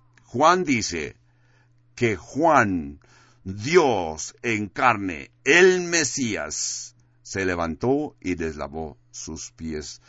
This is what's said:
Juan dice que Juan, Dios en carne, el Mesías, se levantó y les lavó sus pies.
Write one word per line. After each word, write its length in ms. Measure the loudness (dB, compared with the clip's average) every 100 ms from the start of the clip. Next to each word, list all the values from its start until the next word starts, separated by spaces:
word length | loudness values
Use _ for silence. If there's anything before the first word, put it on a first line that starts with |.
| _ _ _
Juan 380 | 2 4 4
dice 540 | 2 -2 -2 -6 -8 -12 _ _ _ _ _ _ _ -4
que 200 | -2 -2
Juan, 840 | -6 0 4 4 4 0 -6 -12 _ _ _ _
Dios 920 | -12 -8 2 4 6 2 -2 -8 -12 -8
en 240 | -4 -2 -4
carne, 640 | 2 2 2 -2 -8 -12 _ 4
el 360 | 8 8 6
Mesías, 1120 | 0 -2 -2 -2 -4 -4 -6 -6 -8 -10 -14 _ _ _
se 220 | -8 -2 -2
levantó 680 | 0 -2 -2 0 0 -2 -6
y 160 | -4 -4
les 200 | -4 -6
lavó 440 | -10 -8 -10 -14 _
sus 420 | -16 -14 -14 -14
pies. 500 | -12 -10 -8 -10 -16